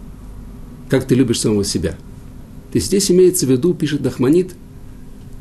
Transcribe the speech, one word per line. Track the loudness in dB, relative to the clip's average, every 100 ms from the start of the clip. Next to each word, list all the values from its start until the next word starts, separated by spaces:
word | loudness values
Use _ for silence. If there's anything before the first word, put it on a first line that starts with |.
| -16 -16 -16 -16 -16 -16 -16 -16 -2
как | -2 2
ты | 4
любишь | 4 2
самого | 2 2
себя". | 0 -2 -4
То | -6 -14 -18 -18 -18 -18 -18 -4 -2
есть | 0
здесь | 0 4
имеется | 6 6 4 2
в |
виду, | 2 2
пишет | 0 -2 -2
Нахманит, | -2 0 2 4 2 -6 -18 -18 -18 -16 -18 -18 -18 -18